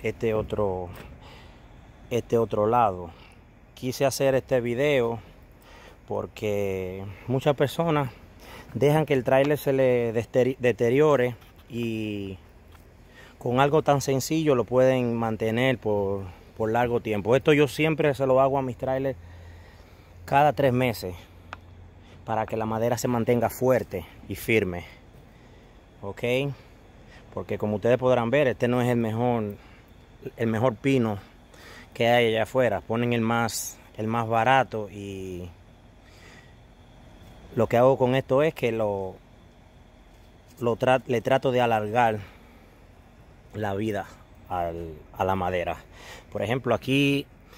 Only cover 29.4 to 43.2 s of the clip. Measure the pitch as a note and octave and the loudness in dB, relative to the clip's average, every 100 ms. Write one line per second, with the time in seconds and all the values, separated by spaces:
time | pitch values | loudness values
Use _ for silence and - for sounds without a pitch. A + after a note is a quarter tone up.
29.4 | G#2 G2+ - - - - - - - - | -4 -8 -16 -20 -20 -20 -20 -18 -16 -6
30.4 | A2+ A2 B2+ G#2+ C#3 C3+ A2+ G2 - - | -2 0 0 0 0 2 0 -2 -10 -20
31.4 | - - - - - - A#2 A#2+ A#2 A2 | -20 -20 -20 -20 -12 0 4 4 4 0
32.4 | G#2+ B2+ B2 F#2+ - A2+ A#2+ A#2+ A2+ A#2 | 0 0 2 0 -2 -2 0 0 0 0
33.4 | A2+ - - - - - A2 A#2 A2 A2+ | -2 -4 -10 -14 -18 -8 -4 -4 -2 0
34.4 | A#2 C3+ B2 A2 G2+ G2+ G2+ F#2+ F#2+ F2+ | 4 4 2 -4 -10 -12 -10 -10 -10 -10
35.4 | F2+ - - - - - - - - - | -12 -16 -20 -20 -20 -20 -20 -20 -20 -20
36.4 | - - - - - - - - - - | -20 -20 -20 -20 -20 -20 -20 -20 -20 -20
37.4 | - - A2 A#2 C3 C3+ B2+ C3 - C3 | -8 -2 2 4 6 4 2 0 0 2
38.4 | D#3 - A#2+ A2+ G#2+ G2 F#2+ F#2 - - | 2 0 -2 -2 -2 -4 -6 -12 -20 -20
39.4 | - - - - - - - - - - | -20 -20 -20 -20 -20 -20 -20 -20 -20 -20
40.4 | - - A#2 A2+ B2+ C3 - A#2 B2 C3 | -20 -6 -4 0 2 0 0 -4 0 0
41.4 | C#3+ B2 A#2+ A2 G#2+ A#2 A#2 G#2+ F#2+ - | 2 0 2 0 0 0 0 0 -8 -20
42.4 | - - - - - - - - | -20 -20 -20 -20 -20 -20 -20 -20